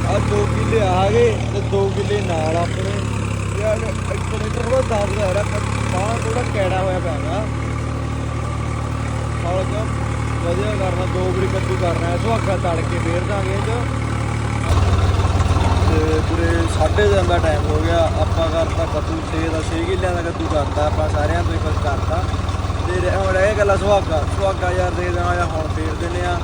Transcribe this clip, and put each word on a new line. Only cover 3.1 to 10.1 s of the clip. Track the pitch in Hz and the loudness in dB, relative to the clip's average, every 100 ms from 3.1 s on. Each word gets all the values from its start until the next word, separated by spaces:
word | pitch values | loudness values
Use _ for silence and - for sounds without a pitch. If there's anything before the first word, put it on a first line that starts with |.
| - - - - - | -2 -2 -4 -4 -2
ਯਾਰ | 214 208 | 0 0
ਇੱਕ | 226 220 - | -2 -4 -4
ਟਰੈਕਟਰ | 196 - 220 220 214 | -4 -4 -4 -4 -4
ਥੋੜ੍ਹਾ | 214 262 | 0 0
ਦੱਬਦਾ | 247 220 202 202 - | 0 0 0 0 0
ਯਾਰ, | - 311 - - - - | 0 -2 -2 -4 -4 -2
ਬਾਹਰ | - 202 233 | -2 -2 -2
ਥੋੜ੍ਹਾ | 220 220 247 | -2 -2 -2
ਕੈੜਾ | 214 185 185 | -2 0 0
ਹੋਇਆ | 190 180 | 0 -2
ਪਿਆ | 170 | -2
ਹੈਗਾ। | 156 151 180 220 - - - - - - - - - - - - - - - - - - - | -2 -2 -2 -2 -4 -4 -4 -4 -4 -4 -4 -4 -4 -4 -4 -4 -4 -4 -4 -4 -4 -4 -4
ਹਲ | 170 185 | -2 -2
ਕਿਉਂ | 180 156 - - - | -2 -2 -2 -2 -4